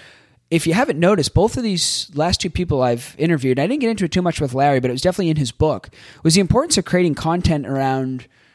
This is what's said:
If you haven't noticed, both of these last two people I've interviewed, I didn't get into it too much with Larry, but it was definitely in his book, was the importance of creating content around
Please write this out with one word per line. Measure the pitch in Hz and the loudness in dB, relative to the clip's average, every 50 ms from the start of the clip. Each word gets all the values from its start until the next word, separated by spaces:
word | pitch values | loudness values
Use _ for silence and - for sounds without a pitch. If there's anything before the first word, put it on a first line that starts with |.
| - - - - _ _ _ _ _ _ | -20 -20 -20 -20 _ _ _ _ _ _
If | 165 165 - | -2 0 0
you | 165 165 | 0 0
haven't | 214 269 - 160 147 | 2 0 0 0 2
noticed, | 170 180 214 185 139 - | 2 2 2 2 0 0
both | - 160 190 226 - | 2 2 0 2 0
of | 262 | -4
these | 240 220 190 170 - - - - - - - | -4 -2 -2 -2 -2 -4 -4 -6 -8 -8 -4
last | 143 156 175 175 - | -2 -2 -2 -2 -2
two | - 185 | -4 -6
people | - 170 180 175 151 131 | -4 -4 -2 -2 0 0
I've | 127 123 120 120 123 - - - | 2 0 0 -2 -6 -12 -4 -2
interviewed, | 147 170 170 139 123 131 127 135 | 0 0 0 0 0 0 0 0
I | 143 | 0
didn't | 190 269 302 | 0 0 -2
get | 254 226 | -2 -2
into | 226 196 185 | -2 -2 -4
it | 156 | -2
too | - 180 | 0 0
much | 180 175 165 - | 0 0 0 -2
with | 156 131 | -4 -2
Larry, | 123 131 139 147 139 127 | 0 2 2 2 2 2
but | 123 127 | 0 -2
it | |
was | - 131 | -2 0
definitely | - 180 180 - 190 165 | 0 0 0 0 0 0
in | 160 | 0
his | 151 139 117 | 0 -2 -2
book, | - - 151 156 131 - - - - - - - - - | -2 0 0 0 0 -2 -8 -14 -20 -20 -20 -20 -14 -2
was | - 160 160 | 0 4 4
the | 196 | 4
importance | 196 165 - 233 302 339 277 | 4 4 4 2 2 2 0
of | 208 175 | -2 0
creating | - - 180 180 170 139 | 0 0 2 2 2 0
content | - - 160 170 180 180 - 160 147 135 | -2 -2 -2 -2 0 0 0 0 0 -2
around | 98 139 135 135 135 135 135 131 131 131 131 - - _ _ _ _ | -4 -2 -2 0 0 -2 -2 -2 -4 -6 -8 -10 -16 _ _ _ _